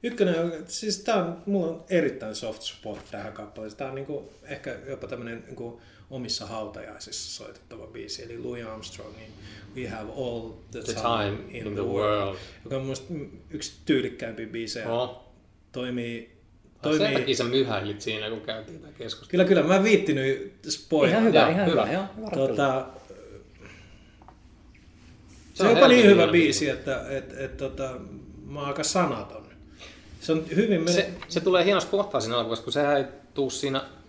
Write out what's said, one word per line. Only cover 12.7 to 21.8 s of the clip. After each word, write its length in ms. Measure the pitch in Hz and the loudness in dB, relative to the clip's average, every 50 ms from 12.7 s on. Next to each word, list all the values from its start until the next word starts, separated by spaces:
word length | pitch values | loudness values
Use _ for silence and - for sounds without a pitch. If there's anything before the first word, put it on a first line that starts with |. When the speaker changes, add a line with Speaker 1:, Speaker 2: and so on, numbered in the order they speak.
| 139 135 | -6 -6
Speaker 1:
on 80 | 135 | -4
musta 280 | 135 135 - - - 175 151 143 - - - - - | -4 -6 -8 -8 -10 -10 -10 -10 -12 -14 -20 -20 -12
yksi 220 | 160 151 - - - - - | -10 -8 -8 -8 -10 -12 0
tyylikkäimpiä 640 | - 151 131 123 117 - - - 113 110 110 113 110 | 2 2 2 2 0 -6 -6 -10 -10 -8 -10 -10 -10
biisejä. 420 | 110 117 113 107 - 120 110 113 117 | -8 -8 -8 -6 -6 -8 -4 -2 0
Speaker 2:
Oh. 300 | 120 123 123 - - - - - - _ - _ _ _ _ | 0 0 -2 -4 -14 -18 -20 -20 -20 _ -20 _ _ _ _
Speaker 1:
Toimii, 580 | _ 131 123 127 123 123 120 117 117 117 - - - - - - _ - _ - _ _ - | _ -8 -6 -4 -4 -4 -4 -6 -6 -10 -12 -14 -20 -20 -20 -20 _ -20 _ -20 _ _ -2
Speaker 2:
Ai, 80 | 151 | 0
sen 80 | 156 151 | 2 2
Speaker 1:
toimii 200 | - - 135 131 | 2 2 2 0
Speaker 2:
takia 160 | 123 131 127 | 2 0 0
sä 80 | - 127 | 0 0
myhäilit 580 | 120 120 135 131 120 110 98 95 101 101 104 | 0 2 2 2 2 0 -4 -4 -4 -8 -6
siinä, 280 | - 110 110 107 107 107 | -6 -6 -6 -4 -6 -6
kun 120 | 113 107 | -8 -8
käytiin 380 | 104 - 110 110 110 - - - | -8 -8 -8 -8 -8 -14 -16 -18
tää 120 | - - | -18 -20
keskustelu. 380 | - - 120 110 - - - - | -16 -14 -12 -12 -10 -12 -12 -2
Speaker 1:
Kyllä, 140 | - 180 190 | 4 4 6
kyllä. 180 | 185 190 170 147 | 6 6 6 6
Mä 120 | 156 185 | 6 6
en 80 | 190 190 | 6 6
viittinyt 680 | 220 220 - - - 147 139 131 135 135 135 - - - - - - | 6 6 4 4 2 0 2 2 0 0 -2 -4 -12 -14 -16 -8 -8
spoilata. 480 | - - - - 160 156 139 131 165 220 | -8 -8 -4 0 2 4 6 6 6 6
Speaker 3:
Ihan 80 | 226 226 | 4 6
hyvä, 120 | - 156 | 6 6
Speaker 2:
Joo, 80 | 139 - | 6 6
Speaker 3:
ihan 160 | 165 180 202 165 | 4 2 2 4
hyvä. 180 | - - | 4 2